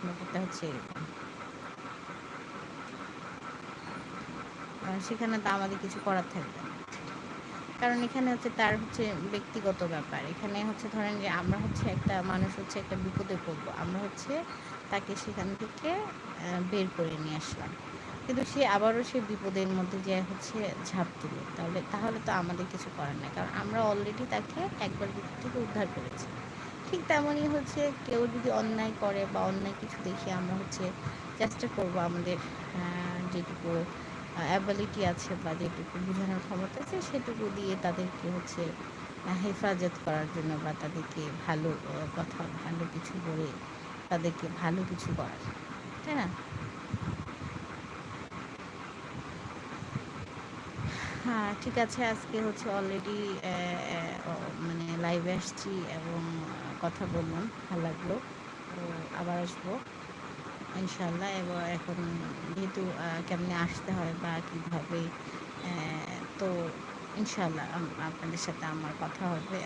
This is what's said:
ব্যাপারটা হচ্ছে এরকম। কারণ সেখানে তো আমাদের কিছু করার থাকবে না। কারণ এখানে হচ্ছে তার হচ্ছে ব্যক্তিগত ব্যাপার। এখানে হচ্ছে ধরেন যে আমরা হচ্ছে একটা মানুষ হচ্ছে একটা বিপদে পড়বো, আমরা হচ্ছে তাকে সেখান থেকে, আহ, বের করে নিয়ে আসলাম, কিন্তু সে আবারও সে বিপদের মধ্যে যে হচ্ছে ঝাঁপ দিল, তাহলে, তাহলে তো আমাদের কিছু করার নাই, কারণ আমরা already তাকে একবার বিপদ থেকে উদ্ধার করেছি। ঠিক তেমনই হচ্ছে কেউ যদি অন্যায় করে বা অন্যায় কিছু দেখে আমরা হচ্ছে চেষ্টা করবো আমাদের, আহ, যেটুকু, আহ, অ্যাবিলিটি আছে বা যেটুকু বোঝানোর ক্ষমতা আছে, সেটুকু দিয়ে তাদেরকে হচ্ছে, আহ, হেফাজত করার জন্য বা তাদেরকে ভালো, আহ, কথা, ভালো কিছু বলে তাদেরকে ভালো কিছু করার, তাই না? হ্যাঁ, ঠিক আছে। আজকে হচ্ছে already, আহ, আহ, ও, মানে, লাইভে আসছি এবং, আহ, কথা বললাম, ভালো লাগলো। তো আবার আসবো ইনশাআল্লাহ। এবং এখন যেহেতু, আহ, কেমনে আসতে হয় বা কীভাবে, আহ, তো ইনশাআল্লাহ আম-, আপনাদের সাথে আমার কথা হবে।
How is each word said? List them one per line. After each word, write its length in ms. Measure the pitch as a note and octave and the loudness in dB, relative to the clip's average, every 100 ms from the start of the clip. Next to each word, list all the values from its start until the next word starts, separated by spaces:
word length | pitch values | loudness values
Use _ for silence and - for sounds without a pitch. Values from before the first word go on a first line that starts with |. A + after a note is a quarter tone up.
ব্যাপারটা 360 | F3+ F3 F3+ F3+ | -4 -4 -2 -2
হচ্ছে 220 | F#3 - | -2 -2
এরকম। 360 | D#3+ B2+ - - D#3 - - - - - - - - - - - - - - - - - - - - - - - - - - - - - - - - - - - - - | -4 -4 -6 -6 -8 -8 -10 -8 -8 -8 -10 -8 -8 -8 -8 -10 -8 -8 -8 -8 -8 -8 -8 -8 -8 -8 -8 -8 -8 -8 -8 -8 -6 -6 -6 -6 -6 -6 -8 -8 -8 -4
কারণ 180 | E3 F#3+ | -2 -2
সেখানে 360 | F#3 A3+ A3+ A3 | 0 0 2 4
তো 100 | G3+ | 4
আমাদের 300 | G3 G3 G3 | 4 2 0
কিছু 200 | F#3+ G#3 | -2 0
করার 260 | G3+ F#3 - | 4 4 2
থাকবে 320 | F3+ C3 - | -2 -4 -6
না। 160 | - - - - - - - - - - - - | -6 -8 -8 -8 -6 -6 -6 -8 -8 -8 -8 2
কারণ 200 | A#3+ A#3+ | 4 6
এখানে 260 | A#3+ C4 B3+ | 4 4 4
হচ্ছে 200 | A#3+ A#3 | 4 2
তার 240 | A3+ G#3+ G#3+ | 4 6 6
হচ্ছে 260 | A3 - G#3+ E3 G3 | 2 2 2 2 0
ব্যক্তিগত 520 | G3+ - A3+ G3 F3+ | 0 0 2 2 4
ব্যাপার। 360 | F3 D#3 D#3 C#3 C#3+ | 2 0 0 -2 -2
এখানে 320 | E3+ G#3 G3+ | -2 0 0
হচ্ছে 220 | G#3+ G#3 G#3+ | 0 0 -2
ধরেন 260 | G#3+ G#3 G#3 | 2 2 2
যে 100 | G3 | 2
আমরা 280 | E3+ F3+ G3+ | 4 4 4
হচ্ছে 260 | G#3+ - G3+ | 2 2 2
একটা 240 | F#3 G3+ F#3+ | 4 4 4
মানুষ 280 | F#3 F#3 F#3+ | 4 4 4
হচ্ছে 220 | G3+ F#3+ G3+ | 2 -2 -4
একটা 180 | - F#3 | -2 0
বিপদে 400 | F#3 F#3 F#3+ F3+ | 0 0 0 0
পড়বো, 300 | F3 D3+ - | 0 -2 -4
আমরা 240 | - E3+ F#3 | -2 0 0
হচ্ছে 320 | G3+ - - D4+ E4+ - - - - | -2 -4 -2 -2 -2 -8 -8 -8 -2
তাকে 240 | G3+ G3+ - | -2 0 -4
সেখান 320 | G#3+ G3 F#3 G3+ | -2 -2 -2 -2
থেকে, 320 | A3 - D#4 F#4+ G#4 - - - | -4 -2 0 0 0 -6 -8 -4
আহ, 240 | F3 F3+ | -2 0
বের 240 | F#3 G3+ F#3 | 2 2 2
করে 220 | - D#3+ D#3 | 2 0 2
নিয়ে 200 | D#3 D#3 | -2 -2
আসলাম, 340 | - - C3 - - - - - | -2 -4 -4 -6 -8 -8 -8 -6
কিন্তু 220 | - B3+ | 0 2
সে 160 | - C4 A#3 | 2 6 8
আবারও 360 | G3+ A3 A#3 | 10 8 6
সে 140 | B3 B3+ | 4 2
বিপদের 480 | G#3 G3 G3 F#3+ F#3+ | 2 0 2 4 4
মধ্যে 280 | F#3+ F3+ F#3+ | 4 4 0
যে 160 | F#3+ F#3 | 2 4
হচ্ছে 340 | F3+ F#3 - A3 G3 - | 2 -2 -2 0 0 -2
ঝাঁপ 240 | F3 F#3 E3+ - | 0 2 2 0
দিল, 180 | D3+ C3+ B2+ | -4 -4 -4
তাহলে, 280 | - E3+ F3+ | -2 0 0
তাহলে 360 | C3 G#3 A3+ A3+ | 0 0 2 2
তো 100 | G#3+ | 2
আমাদের 340 | F#3+ F3 F3+ F#3 | 4 4 0 -2
কিছু 220 | F3+ F#3+ | -4 -4
করার 260 | - C#3+ D3 | -2 -2 -2
নাই, 140 | E3 | -4
কারণ 200 | F3 F#3 | -2 -2
আমরা 260 | F#3 G3+ A3+ | 0 2 4
already 420 | G#3+ G3+ G#3 A3 B3 | 6 4 2 0 0
তাকে 340 | G#3+ G#3 D#4+ G4 - | 0 0 -2 -2 0
একবার 280 | G3+ - G3 | -2 0 -2
বিপদ 260 | G3+ G3 - | -2 -6 -4
থেকে 180 | B3 B3 | -2 0
উদ্ধার 280 | G#3+ G#3+ F#3+ | 0 2 2
করেছি। 400 | - - - - - - - - - | 0 -4 -6 -6 -6 -6 -8 -8 -6
ঠিক 180 | - F4 | 0 0
তেমনই 440 | - D4 D4 D4 D4 | 6 6 6 4 4
হচ্ছে 320 | D4 C#4 D4 C#4+ C#4 | 4 2 2 2 2
কেউ 200 | - A#3 A#3+ | 2 4 4
যদি 200 | A#3 B3 | 4 4
অন্যায় 440 | A3 A3 A3 A3 | 6 4 4 2
করে 280 | A3 G3+ G3 G3 | 2 2 4 2
বা 140 | F#3+ | 4
অন্যায় 340 | F#3+ F#3+ G3 G3 | 4 4 0 -2
কিছু 220 | G#3+ - | -6 -4
দেখে 260 | F#3 G3 F#3+ | -2 -2 0
আমরা 240 | F#3 F3+ F#3+ | 0 2 2
হচ্ছে 280 | F#3+ - F#3 - - - - - | 0 0 0 0 -4 -4 -6 0
চেষ্টা 300 | A3 - A#3+ | 0 2 0
করবো 300 | - F3+ F3+ | 2 2 4
আমাদের, 380 | F3 F3 F3 F3 - - - | 4 4 2 0 -2 -4 -4
আহ, 100 | F#3 F3 F3+ F3+ F3+ F3+ | -2 0 0 0 0 0
যেটুকু, 420 | F3 E3+ - E3+ E3 E3+ - - - - | 0 -2 -2 2 2 2 -4 -6 -6 -4
আহ, 120 | F3 D3+ | 0 4
অ্যাবিলিটি 540 | F#3+ G3 G3+ G#3 G#3 | 6 6 2 2 4
আছে 280 | F3+ E3+ - F3 | 4 4 -2 -2
বা 160 | E3+ | 0
যেটুকু 400 | E3 E3+ E3 E3 F3+ | 0 0 -2 -4 -2
বোঝানোর 400 | F#3 F#3+ F#3+ F#3 | 0 2 2 0
ক্ষমতা 360 | - F#3 F#3+ C4+ | 0 -2 0 -2
আছে, 200 | C#4+ F#4+ | -2 -2
সেটুকু 420 | - C4+ B3 A3+ G#3 | 0 0 0 0 0
দিয়ে 240 | G3+ G3 F#3+ | 0 0 2
তাদেরকে 500 | F3+ F3 F3+ - F3 | 2 2 0 -2 0
হচ্ছে, 320 | F3+ - E3+ E3 - - - - - | 0 -2 -2 -2 -2 -8 -8 -8 -4
আহ, 120 | F3 F3+ | 0 2
হেফাজত 560 | G3+ F#3 G3+ F3+ F3+ - | 2 4 2 4 2 2
করার 280 | E3 D#3 D#3 | 0 2 2
জন্য 200 | E3+ D#3 D3+ | 0 0 0
বা 160 | D#3 | 0
তাদেরকে 480 | D3+ D3+ E3+ D#3 E3 D3+ E3 | -2 -2 -2 -4 -4 -4 -2
ভালো, 340 | - D#3 D#3+ D3 | 2 4 4 0
আহ, 260 | C#3+ D3+ D3+ | -2 -2 -2
কথা, 280 | E3+ - - E3 | -2 -2 -2 -4
ভালো 300 | D#3+ E3 E3 E3 | -4 -2 -2 -2
কিছু 260 | E3 - F3+ | -2 -4 -2
বলে 280 | E3+ D#3 D3 C3+ - - - - - | -2 0 0 -4 -8 -8 -8 -8 0
তাদেরকে 360 | F3 E3+ E3 D#3+ | 2 2 0 -4
ভালো 280 | - E3+ F#3 | 0 2 2
কিছু 240 | F#3 F3 - | 2 0 0
করার, 260 | - A#2+ - - - - - - - | 0 0 -2 -6 -6 -8 -8 -8 -6
তাই 100 | D4+ | 0
না? 120 | C#4+ F#3 - - - - - - - - - - - - - - - - - - - - - - - - - - - - - - - - - - - - - - - - - - - - - - - - - | 2 2 -2 -6 -6 -6 -6 -4 -2 0 -2 -4 -6 -6 -6 -6 -8 -8 -8 -8 -8 -8 -8 -8 -8 -10 -10 -10 -10 -8 -8 -8 -8 -8 -8 -8 -8 -4 -4 -4 -8 -8 -8 -8 -8 -8 -2 -2 -2 -4 -2
হ্যাঁ, 340 | B3 A3 G#3 G#3 | 2 2 2 0
ঠিক 200 | B3 A#3+ | 2 4
আছে। 220 | A#3 B3+ A#3 | 4 4 2
আজকে 300 | A3 - A3 | 2 0 2
হচ্ছে 240 | A3 G3 A3 | 2 2 0
already, 400 | G3 G3 F#3+ G3+ G#3 G3+ F#3+ | 2 2 0 0 0 0 0
আহ, 60 | F#3 F3 F3 F3 - | 0 0 0 0 0
আহ, 280 | E3+ E3 - - | 0 0 -2 -2
ও, 60 | D#3+ D3+ D#3 | -2 -2 -2
মানে, 280 | E3 E3 E3 E3+ | -2 0 0 2
লাইভে 360 | E3+ F3 F3 | 4 4 4
আসছি 360 | F3+ - - G3 F#3+ E3 | 0 0 -4 -2 -2 -2
এবং, 300 | D#3+ E3 E3+ E3 E3 | -4 -2 -2 0 -2
আহ, 280 | D#3+ - - - | -4 -4 -6 -2
কথা 260 | E3+ - F3+ | -2 0 0
বললাম, 380 | E3+ D#3+ E3 A3 - | 2 2 0 -2 -4
ভালো 220 | - F3 | -2 0
লাগলো। 320 | E3 D#3+ F3+ A#3 - - - - | 0 0 0 -2 -2 -10 -10 -10
তো 160 | - F3 E3+ E3 D#3+ | -8 -6 -4 -4 -4
আবার 240 | - F3 F3 | -2 0 2
আসবো 320 | F3 - F3+ B3+ - - - - - - - - - | 0 -2 -4 -4 -4 -10 -10 -10 -8 -8 -8 -8 -6
ইনশাআল্লাহ। 560 | F#3 F#3 - F3 E3+ G3 | -2 -2 0 0 2 2
এবং 260 | F#3+ F3+ F3 E3+ | 0 0 0 0
এখন 280 | E3+ - F3 E3+ E3+ D#3 C#3 - | 0 0 0 0 0 -2 -4 -4
যেহেতু, 340 | E3+ F#3+ G3 F#3 | 0 0 0 0
আহ, 280 | D#3+ E3 E3 | 0 0 0
কেমনে 300 | F3+ F3 F3+ E3+ | 0 0 2 4
আসতে 340 | E3+ - - | 2 0 0
হয় 220 | F#3 E3 | 2 2
বা 180 | E3+ E3+ E3 | 0 0 -2
কীভাবে, 580 | - E3+ E3+ E3 D#3+ E3+ E3+ - - - - - | -2 -4 0 -2 0 0 0 -4 -6 -8 -8 -4
আহ, 400 | F3+ E3+ D#3 D#3 D#3 F3+ F3+ | -2 0 0 -2 -4 -4 -6
তো 140 | - F#3+ F3 E3 - - - - | 0 2 2 0 -4 -8 -8 -6
ইনশাআল্লাহ 520 | G3+ G#3+ G#3+ E3+ D#3 B2 | 0 0 4 2 2 0
আম-, 280 | E3+ D3+ C#3+ | -2 -2 -2
আপনাদের 380 | D#3+ D#3+ E3 E3 | -2 -2 -2 -2
সাথে 240 | - D#3+ D#3+ | -2 -2 -2
আমার 280 | D#3 D3+ D3+ | -2 -2 -2
কথা 260 | D#3+ - F3+ | -4 0 0
হবে। 300 | E3 E3+ F#3+ | 0 0 -2